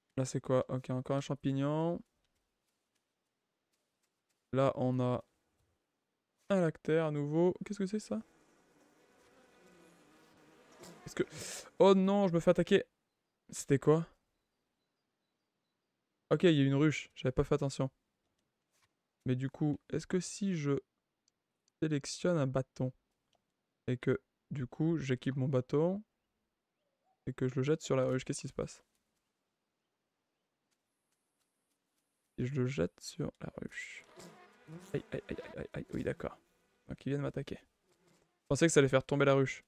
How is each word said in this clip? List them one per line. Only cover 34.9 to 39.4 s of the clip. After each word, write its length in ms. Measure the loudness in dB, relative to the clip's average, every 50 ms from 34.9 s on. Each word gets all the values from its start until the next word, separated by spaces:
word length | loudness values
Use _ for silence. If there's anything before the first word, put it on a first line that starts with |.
Aïe, 100 | -8 -8 -8 -8
aïe, 100 | -12 -12 -10 -10
aïe, 60 | -12 -12
aïe, 100 | -12 -12 -12
aïe, 120 | -14 -14 -12
aïe. 140 | -12 -14 -12 -10 -8
Oui, 100 | -6 -6
d'accord. 340 | -6 -6 -6 -8 -12 -12 -14 _ _ _ _ _ _ _ _ _ -16
Donc, 160 | -14 -10 -8
ils 20 | -6
viennent 140 | -6 -4
m'attaquer. 360 | -6 -6 -6 -8 -10 -10 -12 -14
Je 880 | -14 _ _ _ _ _ _ _ _ _ _ _ _ _ _ _ _ -2
pensais 180 | 2 4 4
que 60 | 6
ça 80 | 6 6
allait 80 | 6 6
faire 160 | 4 2 2
tomber 200 | 0 0 2 4
la 80 | 6
ruche, 320 | 6 4